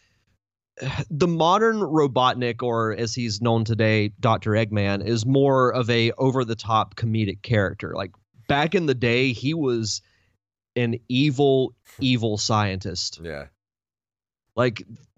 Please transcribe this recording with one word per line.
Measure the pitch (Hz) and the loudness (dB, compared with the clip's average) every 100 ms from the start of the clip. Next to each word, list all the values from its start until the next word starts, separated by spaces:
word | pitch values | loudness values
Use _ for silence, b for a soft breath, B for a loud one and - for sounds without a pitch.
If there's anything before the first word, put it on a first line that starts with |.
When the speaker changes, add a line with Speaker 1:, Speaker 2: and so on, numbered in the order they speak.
| _ _ _ _ _ _ _ - | _ _ _ _ _ _ _ -10
Speaker 1:
<sighs> | 135 139 - | -8 -8 -6
the | 143 175 | -2 0
modern | 165 160 196 226 220 | 2 2 4 2 0
Robotnik, | 175 156 143 123 127 123 120 117 | 0 2 2 2 0 0 -4 -4
or | 123 117 110 | -2 0 -2
as | 104 113 127 | -2 -6 -4
he's | 117 104 | -6 -2
known | 117 113 | 0 2
today, | 113 110 110 107 104 - | 0 2 2 2 0 0
Doctor | 117 107 110 | 0 0 0
Eggman, | 107 110 107 98 101 104 | 0 0 -2 -2 -2 -2
is | 117 110 | -2 2
more | 135 139 131 123 | 2 4 4 2
of | 123 113 | 0 0
a | 117 117 | 2 2
over-the-top | - 131 131 117 110 110 110 - - | 2 0 0 -2 -6 0 0 0 -4
comedic | 117 110 101 92 | -2 0 -2 -4
character. | - 110 92 - - 82 | -2 0 0 -4 -8 -8
Like, | 95 - _ _ - | -10 -12 _ _ -2
back | 143 156 202 | 0 2 2
in | 156 | 0
the | |
day, | 127 117 120 135 | 2 2 2 0
he | 113 131 | 0 -4
was | 165 135 117 107 - - _ _ _ _ _ _ 123 | -2 -2 -2 -4 -6 -12 _ _ _ _ _ _ -2
an | 120 117 - | -2 -2 -2
evil, | 127 147 131 143 135 127 - _ | 2 2 2 4 4 0 -6 _
Speaker 2:
<laughs> | - | -4
Speaker 1:
evil | 131 123 113 104 | 0 2 0 -2
scientist. | - 110 101 95 90 90 - - | 0 0 0 -4 -8 -8 -10 -10
Speaker 2:
Yeah. | 82 73 69 _ _ _ _ _ _ _ _ _ _ | -12 -12 -14 _ _ _ _ _ _ _ _ _ _
Speaker 1:
Like, | - 123 101 - - _ | -2 -2 -2 -14 -20 _